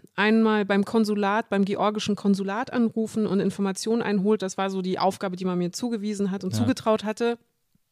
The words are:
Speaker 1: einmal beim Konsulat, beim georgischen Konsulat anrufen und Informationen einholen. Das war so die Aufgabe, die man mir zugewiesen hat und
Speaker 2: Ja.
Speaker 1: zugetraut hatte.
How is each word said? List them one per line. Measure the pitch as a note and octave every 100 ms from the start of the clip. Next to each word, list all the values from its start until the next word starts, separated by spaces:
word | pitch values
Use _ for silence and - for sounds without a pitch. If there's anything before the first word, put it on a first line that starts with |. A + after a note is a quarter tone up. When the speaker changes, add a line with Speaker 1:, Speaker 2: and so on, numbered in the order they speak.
| -
Speaker 1:
einmal | - G#3 A3+ A3+ G#3+
beim | G3+ G3+
Konsulat, | G3 A3+ G#3+ G#3 G3+ G#3 -
beim | G3
georgischen | G3 G#3 G3+ G#3+ G#3
Konsulat | G3+ G3+ G3 F#3+ G#3 C4
anrufen | B3 A3+ A3+ G#3+ A3 G#3+
und | F#3+
Informationen | A3+ - G3 F#3+ A3 A#3
einholen. | A3+ G3+ G3 A3
Das | F#3+ G3
war | G3
so | F#3+
die | F#3 F#3
Aufgabe, | F#3 F#3+ G3
die | F3+
man | F#3 F3+
mir | F3
zugewiesen | - A#3+ A3+ G#3 G3+ G3+
hat | F#3+
und | F#3+
Speaker 2:
Ja. | G#3+
Speaker 1:
zugetraut | A#3+ B3+ A#3 A3
hatte. | G#3 G#3+ A#3 A#3 _ _ _ _ _